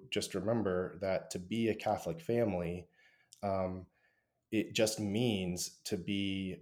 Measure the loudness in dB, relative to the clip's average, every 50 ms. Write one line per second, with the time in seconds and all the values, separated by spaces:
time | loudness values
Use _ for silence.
0 | -10 -4 -2 -2 -2 0 -4 -2 0 2 0 2 2 2 2 2 0 -2 -4 -4
1 | -2 0 0 0 -2 -4 -8 -8 -6 -4 0 2 2 2 2 2 2 0 0 0
2 | 0 -4 -6 -4 -2 0 2 4 4 4 2 0 0 -2 -4 -6 -8 -12 _ _
3 | _ -20 _ _ _ _ -14 -6 -2 -2 0 0 0 0 -2 -6 -8 -12 _ _
4 | _ _ _ _ _ _ _ _ _ _ 0 0 0 0 2 2 4 4 2 0
5 | -2 0 2 2 2 2 2 2 0 0 -2 -2 -4 -6 -8 -12 _ -4 -4 -4
6 | -2 -2 0 0 0 0 0 0 -2 -2 -4 -6